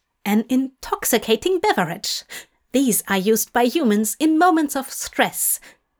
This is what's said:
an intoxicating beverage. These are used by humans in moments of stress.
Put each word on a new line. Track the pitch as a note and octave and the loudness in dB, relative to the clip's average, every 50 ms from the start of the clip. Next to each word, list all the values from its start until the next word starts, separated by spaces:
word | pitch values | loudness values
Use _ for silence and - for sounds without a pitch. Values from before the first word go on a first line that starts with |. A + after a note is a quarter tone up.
| _ _ _ _ - | _ _ _ _ -4
an | G3+ G3+ G#3+ A3+ - | 0 0 0 0 0
intoxicating | B3+ B3+ C4+ C4 - _ - - - - - - - A#3 - - A3 - - F4 F#4+ F4 | 0 -2 -2 -2 -6 _ -10 -8 -6 -4 -2 0 0 0 0 0 0 0 0 0 0 0
beverage. | E4+ G#4+ F#4+ - F#3 D3+ E3+ - - - - - - - - - - _ _ _ _ _ | 0 0 0 0 0 -2 -4 -8 -8 -8 -8 -8 -10 -12 -16 -18 -18 _ _ _ _ _
These | - B3 C#4+ B3+ G3+ - - - | 0 0 2 2 0 0 -2 -2
are | G3+ G3 | -2 0
used | F#3 G#3 A3 A3 - - | 2 2 2 0 0 -2
by | - B3 A#3+ | 0 0 0
humans | B3+ - E4+ D#4+ A#3 G#3 G#3 A3 G#3 - - | 2 2 2 2 2 2 2 0 -2 -2 0
in | C#4 D#4 D#4 D#4 | 0 2 2 4
moments | F4 F#4 F4+ D#4+ D#4 C#4+ - C#4 | 4 4 4 4 2 0 -2 -6
of | C4 - | -8 -8
stress. | - - - - - - A#3+ F#3 - - - - - - - - - _ _ _ _ _ | -10 -12 -12 -6 -2 -2 -2 -2 -2 -4 -4 -4 -4 -4 -8 -14 -20 _ _ _ _ _